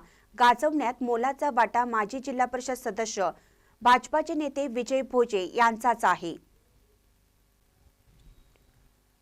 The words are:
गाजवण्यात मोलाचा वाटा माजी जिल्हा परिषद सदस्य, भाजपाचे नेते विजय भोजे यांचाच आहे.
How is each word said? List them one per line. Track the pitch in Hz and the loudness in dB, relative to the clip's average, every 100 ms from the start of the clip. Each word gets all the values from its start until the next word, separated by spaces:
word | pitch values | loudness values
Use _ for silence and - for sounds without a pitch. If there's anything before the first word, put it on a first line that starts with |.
| - _ _ - | 0 _ _ 4
गाजवण्यात | 247 233 302 302 226 - | 6 6 2 0 -2 -2
मोलाचा | 247 233 254 277 294 | -2 0 -2 0 0
वाटा | 233 220 233 240 | 2 2 2 0
माजी | 226 208 269 | 0 -2 -4
जिल्हा | 247 254 247 | -6 -2 -2
परिषद | 247 254 | -2 -6
सदस्य, | 247 240 202 220 214 175 - _ _ _ - | -6 -6 -4 -4 -2 -4 -4 _ _ _ 0
भाजपाचे | 240 247 247 302 311 | 4 4 2 -4 -2
नेते | 320 294 277 277 | -4 -4 -4 -4
विजय | 226 247 262 | -4 -2 -2
भोजे | 262 247 240 202 180 | 0 0 0 0 -2
यांचाच | - 233 220 247 226 202 | 0 0 2 -2 0 0
आहे. | 175 170 - _ _ _ _ _ _ _ _ _ _ _ _ _ _ _ _ _ _ - - _ _ _ _ _ _ _ _ | 0 -4 -12 _ _ _ _ _ _ _ _ _ _ _ _ _ _ _ _ _ _ -20 -20 _ _ _ _ _ _ _ _